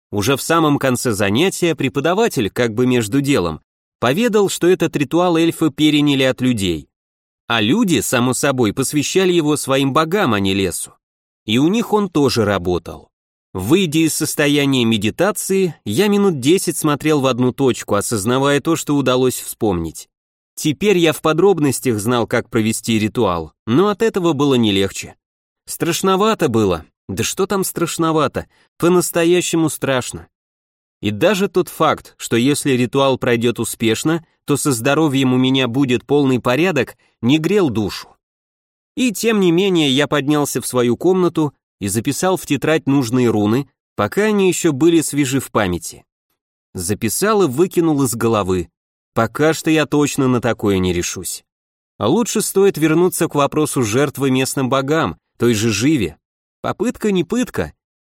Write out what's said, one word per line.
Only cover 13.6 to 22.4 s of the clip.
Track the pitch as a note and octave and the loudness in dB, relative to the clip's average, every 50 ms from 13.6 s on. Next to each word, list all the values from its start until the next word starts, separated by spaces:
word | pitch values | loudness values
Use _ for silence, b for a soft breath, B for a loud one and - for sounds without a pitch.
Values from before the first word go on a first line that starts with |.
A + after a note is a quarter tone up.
| F#2 G#2+ D#3 G3+ F#3+ D#3+ C#3 D#3+ | -2 2 2 2 2 2 0 0
из | E3 D3+ - | 0 0 0
состояния | - D#3+ - - - D3 C#3+ C#3+ D3 C#3+ C#3 C3+ B2+ A#2 | -2 -6 -4 -2 -2 0 0 2 2 0 0 0 2 2
медитации, | A2+ A2+ G#2+ F#2 G#2+ - - E3+ G3+ G#3 - - - F#3+ F#3+ F#3+ F3 - - - | 2 0 0 0 -2 -2 0 -2 -2 -2 -4 -4 -2 0 0 0 -2 -4 -6 -10
я | G#2 G2+ C#3 G3+ | -6 -2 0 0
минут | G#3+ G3+ G3+ G3+ G3 E3 C3+ | 2 2 2 2 2 0 0
десять | A#2+ C#3+ F3 F#3+ - F3+ D3+ | 2 2 2 2 2 -2 -4
смотрел | - - D3+ D3 C3+ C#3+ D#3 D#3 D3 | -2 -2 -2 -2 0 0 0 0 2
в | B2+ | 2
одну | C3+ B2 A#2 B2 B2+ A#2 | 0 0 2 0 0 0
точку, | - C#3 B2+ A2 - - - G#2 | 2 2 0 0 0 -2 -2 -2
осознавая | G2+ G2 - B2 G#2 F#2 A#2 B2+ C3 C3+ C#3+ C#3+ C#3+ | -2 -2 -2 -4 -4 -2 0 0 0 2 2 0 0
то, | - D#3+ E3 | 0 0 -2
что | D3 - - D3 | -2 -2 -2 -2
удалось | C#3+ C3+ C3 B2+ B2+ C3 B2+ A#2+ - | 0 0 0 0 2 2 0 0 -4
вспомнить. | - - - - A#2 G#2+ F#2 E2+ E2 D#2+ - - - _ _ _ _ _ _ _ _ _ _ | -8 -12 -8 -4 -2 -2 0 -2 -4 -6 -10 -12 -18 _ _ _ _ _ _ _ _ _ _
Теперь | - - D3+ C#3 - F#3+ G#3+ G3 F3+ | -6 -4 -2 -2 0 0 2 2 4
я | E3 D#3 D3 | 2 2 2
в | - | 0
подробностях | - D#3+ D#3 D#3 F#3 G3+ F#3+ E3 C#3+ C#3 A#2+ - - C3 A2+ G#2 | 0 -2 0 4 4 4 4 4 2 0 0 -2 -2 -2 -2 -2
знал, | G2 A#2 B2+ A#2+ A2 - | 0 0 0 0 0 -2
как | - A#2 | -2 -4